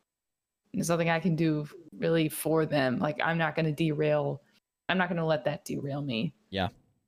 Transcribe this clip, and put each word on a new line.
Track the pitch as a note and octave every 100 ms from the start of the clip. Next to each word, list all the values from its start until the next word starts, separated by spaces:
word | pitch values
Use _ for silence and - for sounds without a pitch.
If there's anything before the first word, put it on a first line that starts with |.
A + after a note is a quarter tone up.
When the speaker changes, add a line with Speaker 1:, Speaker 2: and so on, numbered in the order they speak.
| _ _ _ _ _ _ _
Speaker 1:
There's | - D#3+
nothing | E3+ E3
I | E3
can | F3 D#3+
do | E3 D3+ D3 - - -
really | E3 E3 D#3
for | - D#3 D#3+ D#3
them. | D3 C3 A#2+
Like, | D3+ D3+
I'm | D#3+ E3
not | D#3+ D3+
gonna | D#3+
derail, | D3 E3 D3 D3+ D3+ C#3+ C#3+ - _ _ _ -
I'm | F3+
not | F3
gonna | E3+ D#3+
let | D#3
that | D3+ -
derail | - D3 C#3 C#3+
me. | C#3+ A2+ D3+ - _
Speaker 2:
Yeah. | F#2+ F2+ - _ _